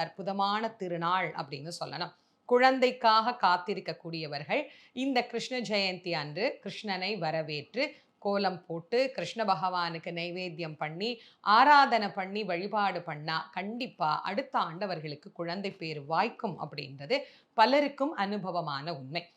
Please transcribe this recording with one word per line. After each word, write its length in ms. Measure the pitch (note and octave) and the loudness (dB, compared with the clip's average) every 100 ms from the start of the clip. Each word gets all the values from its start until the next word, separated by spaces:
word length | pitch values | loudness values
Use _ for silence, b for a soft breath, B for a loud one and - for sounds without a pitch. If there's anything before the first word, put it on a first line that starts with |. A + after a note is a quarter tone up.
அற்புதமான 680 | D#3+ - F#3+ G3 G3 G#3 A3 A3 | -2 -4 -2 2 2 2 0 -4
திருநாள் 460 | F#3 E3+ E3 F#3 E3+ D#3+ | -4 -2 2 2 0 -4
அப்படின்னு 320 | C#3+ C#3+ D3+ E3+ | -8 -8 -10 -10
சொல்லலாம். 340 | D3+ C#3 F3 b b _ - | -8 -6 -8 b b _ 2
குழந்தைக்காக 840 | B3 C4 C4 B3+ B3+ A3+ A3 A3 A#3+ | 8 8 8 4 4 4 6 4 2
காத்திருக்கக்கூடியவர்கள் 1200 | F#3+ F3+ F#3 F#3+ G3 D#3+ E3+ D#3+ D#3 C#3+ D3+ A#3 D4 B B - | 4 4 0 -6 -6 -8 -8 -8 -6 -8 -4 -4 -4 B B -6
இந்த 180 | C4+ B3 A#3+ | -2 0 0
கிருஷ்ண 260 | A#3 A3+ B3+ G3+ | -4 -6 -6 -2
ஜெயந்தி 420 | G#3 G3 F3+ F3 E3 | 0 0 -2 -4 -4
அன்று 240 | D3 D3 B3 - | -4 -2 -4 -4
கிருஷ்ணனை 480 | G3+ - G#3 F#3 F#3 G#3+ D#3+ | -10 -8 -6 -4 -4 -4 -2
வரவேற்று, 600 | D#3+ D#3 D3+ - A3 D4+ B B _ G3+ | -2 -4 -6 -6 -4 -4 B B _ -2
கோலம் 340 | G3+ G3 F3 - | 0 0 -2 -6
போட்டு, 340 | E3 - A#3+ C4 A#3 | -10 -2 0 0 -2
கிருஷ்ண 260 | E3 A3+ G#3+ | -6 -2 0
பகவானுக்கு 600 | F3+ F#3 F3+ E3+ E3 E3+ E3+ | 0 0 -2 -2 -4 -8 -6
நைவேத்தியம் 580 | F3 F3 F3+ D#3+ E3 D3+ | -6 -6 -8 -6 -8 -6
பண்ணி, 260 | D3+ E3 A3 A#3 B B - G#3+ | -8 -4 -6 -6 B B 4 8
ஆராதனை 520 | C#4 D4 C4+ A3+ G3+ G3+ | 10 10 8 4 0 -4
பண்ணி 240 | F#3+ G3+ G3+ | -6 -4 -2
வழிபாடு 500 | F3 G3 G#3 G3+ F3 E3 | -2 -2 0 0 -2 -6
பண்ணா 300 | D3+ D#3 D#3+ - - | -6 -4 -4 -4 -8
கண்டிப்பா 540 | G3 A#3+ A#3+ - D#3 D3+ F3 | -6 -6 -8 -2 0 0 -2
அடுத்த 260 | G3+ C4 A#3+ F3+ | -4 -2 -2 -2
ஆண்டு 180 | E3 F#3 | -2 -4
அவர்களுக்கு 420 | E3 D#3 D3 - - | -4 -6 -10 -12 -8
குழந்தை 320 | E3+ F#3 G3 - | -6 -4 -6 -6
பேர் 200 | D#3+ D3+ C#3 | -8 -8 -2
வாய்க்கும் 440 | E3 A3+ A#3 G#3+ D3+ D#3 | 0 0 -2 -6 -6 -8
அப்படின்றது 520 | C#3+ C#3 C#3 C#3+ C4 B B _ - | -10 -12 -12 -4 -4 B B _ 4
பலருக்கும் 560 | A3+ C#4 C#4+ C#4+ C#4 C4 G3 | 6 6 2 0 -2 0 -2
அனுபவமான 640 | G#3 F#3 F3 D#3 C#3 D3+ D3+ | -2 -4 -4 -4 -4 -4 -8
உண்மை. 240 | C3 E3 F#3 | -8 -8 -10